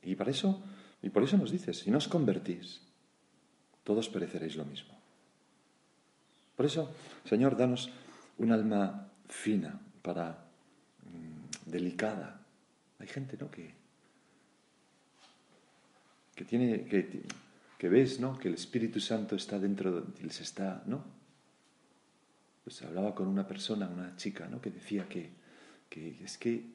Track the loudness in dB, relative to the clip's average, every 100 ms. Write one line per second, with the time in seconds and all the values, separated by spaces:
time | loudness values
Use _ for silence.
0 | -2 -2 0 2 2 2 -2 -16 -20 -6
1 | 0 4 6 6 6 0 -2 -4 2 2
2 | 4 4 4 2 0 -6 -6 -16 -20 _
3 | _ _ _ _ _ _ _ _ 2 2
4 | 2 -2 -2 -4 -6 -6 -8 -10 -16 -20
5 | _ _ _ _ _ _ _ _ _ _
6 | _ _ _ _ _ 0 2 2 -4 -6
7 | -16 -18 0 6 6 6 4 4 -2 -10
8 | -18 -20 -20 0 4 6 6 4 2 0
9 | -12 -20 -16 -4 2 2 2 -6 -14 -10
10 | -4 -2 -4 -6 -16 _ _ _ _ _
11 | -18 -14 -14 -14 -12 -12 -6 -2 -2 0
12 | -2 -2 -8 -12 -20 _ _ _ _ _
13 | -10 -8 -8 -8 -10 -12 -16 -18 _ _
14 | _ _ _ _ _ _ _ _ _ _
15 | _ _ -20 _ _ _ _ _ _ _
16 | _ _ _ -14 -2 2 4 2 4 2
17 | 2 -4 -10 -12 -14 -20 -20 -4 6 8
18 | 8 4 -2 -2 -2 -2 -2 0 0 0
19 | 0 0 0 -2 -2 0 0 2 0 0
20 | -4 -10 -10 -8 -10 -4 -4 -4 -4 -6
21 | -6 -18 _ _ _ _ _ _ _ _
22 | _ _ _ _ _ _ -16 -12 -8 -2
23 | -2 0 0 2 0 -4 -2 -2 -2 -6
24 | -10 -8 -8 -6 -8 -8 -8 -10 -4 -4
25 | -2 -8 -10 -14 -20 -20 -20 -20 _ -12
26 | -12 -12 -14 -6 -2 -2 -6